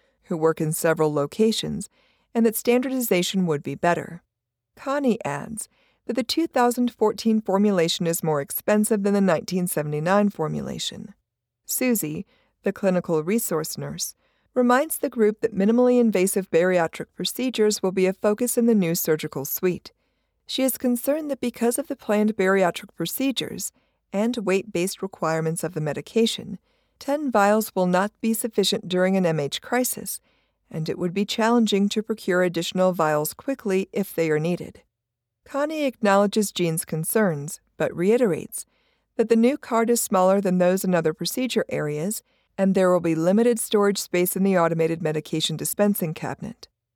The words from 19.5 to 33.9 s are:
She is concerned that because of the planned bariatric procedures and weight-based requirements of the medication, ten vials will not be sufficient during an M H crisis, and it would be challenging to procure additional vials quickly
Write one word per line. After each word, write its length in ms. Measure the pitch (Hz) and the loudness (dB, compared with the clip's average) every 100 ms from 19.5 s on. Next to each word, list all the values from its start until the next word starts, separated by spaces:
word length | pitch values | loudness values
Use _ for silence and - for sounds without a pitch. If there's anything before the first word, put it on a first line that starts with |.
| - 185 175 - _ _ _ _ _ - | -2 -2 -2 -8 _ _ _ _ _ -8
She 140 | - | -2
is 160 | 262 - | -2 0
concerned 540 | 254 247 - 302 302 | -2 -2 0 -2 -2
that 100 | 269 | -6
because 380 | 247 - 233 247 | -6 -2 -2 -2
of 80 | 269 | -4
the 80 | 277 | -8
planned 420 | - 208 214 214 | -2 2 2 2
bariatric 580 | 190 196 180 - - - | 2 4 2 0 -10 -8
procedures 760 | 170 - 269 240 - - - - _ _ _ | -6 -2 -2 -2 -6 -8 -12 -14 _ _ _
and 240 | 196 226 247 | -2 -2 -2
weight-based 640 | 190 190 196 175 185 - | 0 0 0 -4 -4 -4
requirements 600 | 196 - 160 160 160 165 | -10 -4 -2 0 -2 -4
of 100 | 160 | -6
the 80 | 170 | -4
medication, 760 | 151 139 - - 226 - - - _ _ _ - | -6 -6 -4 0 0 0 -10 -14 _ _ _ -12
ten 300 | - 285 294 | -4 -4 0
vials 440 | 226 202 214 214 - | 2 4 4 0 0
will 120 | 180 | 2
not 260 | 180 202 - | 2 0 -2
be 120 | 226 | -2
sufficient 540 | 220 233 - 190 190 175 | -2 -2 0 0 0 -2
during 300 | 180 185 190 | 0 2 2
an 80 | 180 | 2
M 140 | 160 | 0
H 220 | 143 - | -2 -6
crisis, 600 | - 247 254 - 190 - _ _ _ _ _ | -4 -2 -2 -4 -10 -12 _ _ _ _ _
and 180 | 160 160 | -8 -6
it 100 | - | -4
would 160 | 180 | -4
be 120 | 185 202 | -4 -4
challenging 640 | - 220 240 220 202 202 | 0 2 4 2 2 0
to 140 | 220 | -2
procure 400 | 208 220 - 180 | -4 -6 -2 2
additional 500 | 180 170 170 180 185 | 2 0 -4 0 0
vials 400 | 180 156 151 151 | 2 2 0 -2
quickly 560 | - - 269 208 190 196 | -6 -8 -6 -2 -2 -2